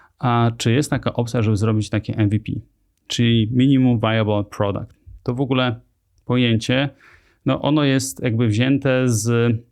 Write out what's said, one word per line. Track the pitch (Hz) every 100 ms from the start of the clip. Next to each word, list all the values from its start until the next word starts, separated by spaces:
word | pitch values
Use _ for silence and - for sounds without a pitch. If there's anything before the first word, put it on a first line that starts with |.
| _ _
a | 131 120 117 117
czy | 123
jest | 120 151
taka | 135 -
opcja, | - 120 123
żeby | 110 107
zrobić | 110 107 101
takie | 110 - 113
M | 104
V | 107
P, | - - - _ _ _ -
czyli | - 120 117 107
Minimum | 127 131 135 127 120
Viable | 110 113 104 104
Product? | 101 - 104 98 - - - -
To | -
w | 123
ogóle | 135 131 127 117 - _ _ _
pojęcie, | - 123 123 113 - 127 139 - - - _ _ 139
no | 131
ono | - 151
jest | 143 135 131 -
jakby | 131 113 120
wzięte | 104 127 139 135 127 127
z | 113 110 120 120 117 -